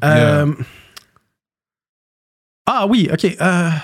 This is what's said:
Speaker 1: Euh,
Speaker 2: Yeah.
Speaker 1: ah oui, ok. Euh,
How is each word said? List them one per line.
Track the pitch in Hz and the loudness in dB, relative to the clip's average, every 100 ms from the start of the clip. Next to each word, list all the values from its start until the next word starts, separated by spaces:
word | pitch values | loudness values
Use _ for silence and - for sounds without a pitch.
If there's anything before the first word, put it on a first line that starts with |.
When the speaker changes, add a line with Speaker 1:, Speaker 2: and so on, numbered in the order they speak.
Speaker 1:
Euh, | 139 156 147 147 147 | 2 4 4 2 0
Speaker 2:
Yeah. | 151 127 - - - - _ _ _ _ _ _ _ _ _ _ _ _ _ _ _ - | -4 -10 -20 -20 -20 -20 _ _ _ _ _ _ _ _ _ _ _ _ _ _ _ -4
Speaker 1:
ah | 254 202 | -2 0
oui, | 240 175 | 0 0
ok. | 160 190 - | 0 -2 -2
Euh, | 175 175 170 156 | -2 0 -2 -4